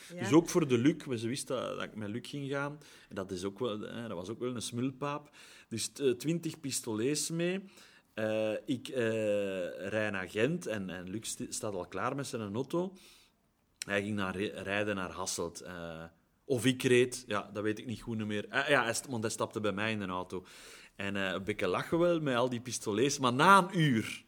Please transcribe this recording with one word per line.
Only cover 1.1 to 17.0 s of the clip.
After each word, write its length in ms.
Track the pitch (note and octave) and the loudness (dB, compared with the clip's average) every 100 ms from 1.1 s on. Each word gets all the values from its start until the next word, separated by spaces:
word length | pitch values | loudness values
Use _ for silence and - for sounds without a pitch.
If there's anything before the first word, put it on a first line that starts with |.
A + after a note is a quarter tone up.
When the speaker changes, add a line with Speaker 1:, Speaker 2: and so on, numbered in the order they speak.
| A#2 | -4
Speaker 2:
ze 80 | A2+ | -2
wist 200 | - - | -4 -4
dat, 280 | B2+ G2+ F#2+ | -4 -4 -4
dat 80 | |
ik 120 | F#2 G#2 | -6 -6
met 140 | G#2 | -8
Luc 200 | A#2 - | -8 -8
ging 200 | D3 C#3 | -8 -4
gaan. 300 | C#3 C#3+ D3 - - - | -4 -4 -8 -16 -20 -12
En 60 | G2+ | -8
dat 160 | F2+ | -6
is 120 | F#2 | -4
ook 160 | G2 G2 | -6 -2
wel, 200 | B2 G#2 | -2 -2
hè, 280 | F2+ G#2+ A2+ | -6 -8 -6
dat 100 | F2 | -6
was 120 | F#2 | -6
ook 100 | A2+ | -6
wel 160 | B2 A#2+ | -4 -4
een 60 | |
smulpaap. 760 | - A#2+ C3 C#3 C#3+ D3 - - - - - | -4 -2 -2 -2 -6 -6 -10 -20 -20 -20 -8
Dus 200 | A2+ - | -6 -6
t-, 120 | - | 0
eh, 120 | C#3 | 2
twintig 480 | B2 C#3+ E3+ E3 - | 2 0 -2 -2 -6
pistolets 720 | C3+ - - G#2+ B2 D3 - | -6 -4 -2 0 0 0 -2
mee. 340 | E3 E3+ F#3+ F#3+ - - - _ | -2 -2 -2 -6 -18 -20 -20 _
Eh, 380 | - A2 A2 A2 G#2 - | -4 0 2 0 0 -2
ik, 220 | B2 - | -4 -2
eh, 160 | C3 A2+ A2 G#2+ G#2 G2 F#2+ F2 A#1 G2 | 0 2 2 2 2 2 -2 -4 -6 -4
rij 200 | G#2+ G#2+ | 0 0
naar 200 | G2 F#2 | 0 -2
Gent 360 | G#2 B2 E3+ E3+ | 2 2 2 -4
en, 220 | G#2+ F#2 | -4 -4
en 200 | F2+ F2+ | -6 -6
Luc 180 | G#2 - | -6 -6
sti-, 240 | - B2 | -8 -6
staat 220 | - A2 | -6 -4
al 120 | F2+ F2 | -4 -4
klaar 280 | F#2 A#2 C#3 | -4 -2 -2
met 120 | C3+ | -4
zijn 260 | A#2+ G#2 | -6 -4
auto. 400 | G#2+ C3+ E3+ F#3 F#3+ - - _ _ _ _ _ - - | -4 -2 -2 -2 -6 -20 -20 _ _ _ _ _ -12 -2
Hij 160 | G2+ | 0
ging 120 | G2+ G#2 | 0 -2
naar 200 | F#2+ F#2 | -2 -2
re-, 260 | G#2 E2 | -2 -4
rijden 320 | G2 G2+ G#2+ G2 | -2 0 0 0
naar 160 | F2 | -4
Hasselt. 500 | E2 F#2+ - E2+ E2+ | -6 -4 -2 -4 -6
Eh, 420 | - F2+ E2+ D#2+ E2 - _ _ - | -12 -10 -10 -10 -12 -16 _ _ -2
of 200 | B2+ A#2+ | 2 2
ik 180 | B2+ | 2
reed, 400 | C3+ B2 | 6 6